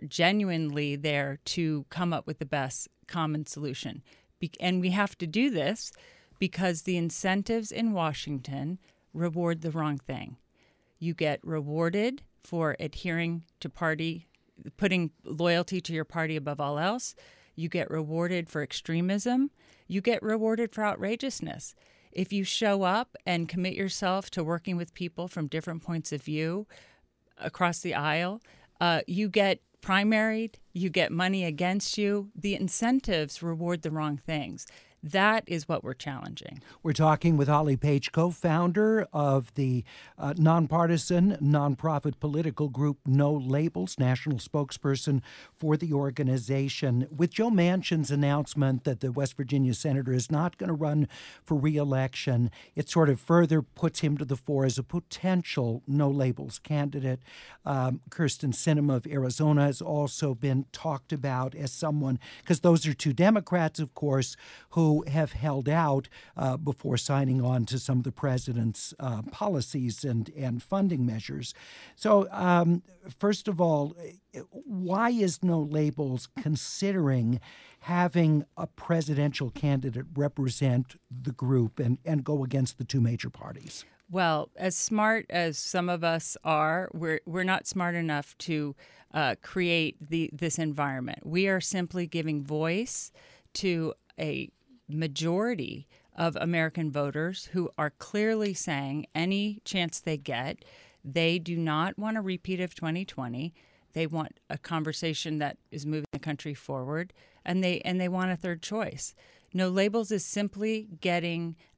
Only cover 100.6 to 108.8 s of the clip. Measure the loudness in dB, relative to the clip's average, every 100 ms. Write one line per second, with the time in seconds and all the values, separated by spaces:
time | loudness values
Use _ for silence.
100.6 | -14 -20 -20 _ -6 0 2 0 -2 -2
101.6 | 0 0 -2 -2 -4 -4 -4 -6 -4 -4
102.6 | -4 -4 -4 -4 -6 -8 -8 -6 -8 -10
103.6 | _ _ _ -4 -4 -4 -6 -10 -10 -10
104.6 | -4 -4 -2 -4 -4 -4 -4 -2 -4 -6
105.6 | _ -8 -4 -4 -4 -8 -6 -6 -8 -10
106.6 | -8 -8 -4 -6 -6 _ _ _ -2 0
107.6 | 2 0 -2 -2 -2 -2 -2 -2 -4 -6
108.6 | -6 -6